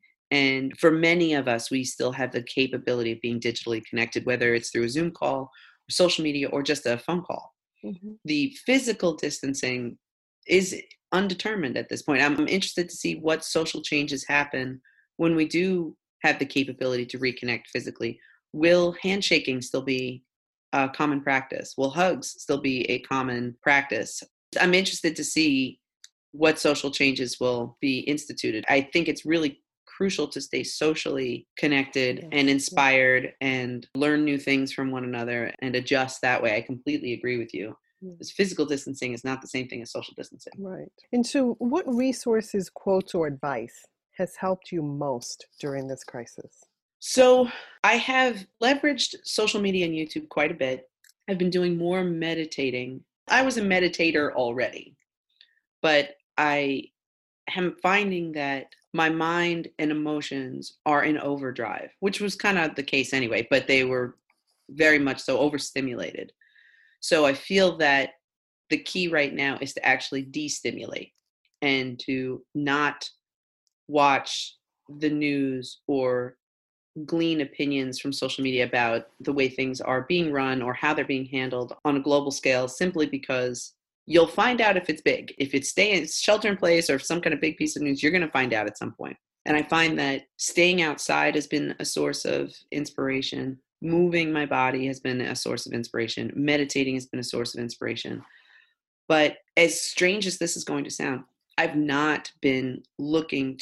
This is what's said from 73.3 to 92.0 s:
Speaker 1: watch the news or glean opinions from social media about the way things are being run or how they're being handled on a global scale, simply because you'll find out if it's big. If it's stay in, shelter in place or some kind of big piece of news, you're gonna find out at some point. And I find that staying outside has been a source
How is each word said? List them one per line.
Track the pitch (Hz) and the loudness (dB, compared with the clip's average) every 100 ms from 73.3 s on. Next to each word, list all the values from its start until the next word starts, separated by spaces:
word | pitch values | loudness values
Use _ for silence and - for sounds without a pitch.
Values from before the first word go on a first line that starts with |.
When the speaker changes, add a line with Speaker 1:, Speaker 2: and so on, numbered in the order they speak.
| _ _ _ _ _ - | _ _ _ _ _ 0
Speaker 1:
watch | 147 143 135 - - - - _ _ - 147 | 4 6 4 0 -8 -8 -14 _ _ -20 -2
the | 151 | 0
news | 147 147 143 135 131 127 - - | 2 0 2 0 -2 -8 -12 -4
or | 139 127 123 123 - _ _ _ _ _ 160 | 0 2 0 -2 -10 _ _ _ _ _ -14
glean | 147 170 165 160 | -4 0 2 0
opinions | 139 - 143 139 131 127 | -2 -2 -2 0 -2 -6
from | 143 | -6
social | 139 135 - | -4 -4 -2
media | 135 127 | -2 0
about | 120 123 117 117 - _ | 0 2 2 0 -4 _
the | - | -2
way | 139 131 | 0 0
things | 131 131 127 | 0 -4 -2
are | - 127 127 | -2 -2 0
being | 175 160 | 0 2
run | 139 135 131 | 0 0 0
or | 120 | -2
how | 123 151 | -2 0
they're | 151 | 0
being | 139 135 131 | 0 -2 -2
handled | 135 131 123 120 - | -4 -2 -4 -6 -4
on | 151 143 | 0 0
a | |
global | 143 143 139 | 4 4 2
scale, | 135 139 127 127 | -2 2 2 0
simply | - 185 170 147 | -2 -2 0 0
because | 139 131 131 123 123 - _ _ _ - | -2 -2 -2 -2 -4 -12 _ _ _ 4
you'll | 160 165 | 8 8
find | 180 226 240 | 6 2 6
out | 220 185 | 4 4
if | 180 | 0
it's | 156 | 0
big. | 147 131 - - | 2 0 -4 -4
If | 139 | 0
it's | 135 - | 0 0
stay | - 208 | 2 4
in, | 190 151 | 2 0
shelter | - - 214 214 | -2 2 4 2
in | 190 | 2
place | 175 170 165 | 4 4 4
or | 135 | -2
some | - 170 | 0 -2
kind | 170 | 0
of | 147 | 0
big | 156 156 | -2 0
piece | 156 139 | -4 -2
of | |
news, | 147 139 | -2 0
you're | 151 | 2
gonna | 180 160 | 2 2
find | 135 123 | 0 2
out | 110 104 | 0 -2
at | - | -4
some | 117 | -10
point. | - 69 - _ _ | -8 -12 -12 _ _
And | - 151 | 0 0
I | |
find | 147 165 165 156 | 4 2 4 2
that | 139 135 - - | -2 -4 -8 -8
staying | - - 175 180 | -2 4 4 4
outside | 160 143 - 147 151 | 0 -2 0 2 4
has | 151 143 | 2 0
been | 147 143 143 | -2 -2 -4
a | |
source | 147 151 | -4 -2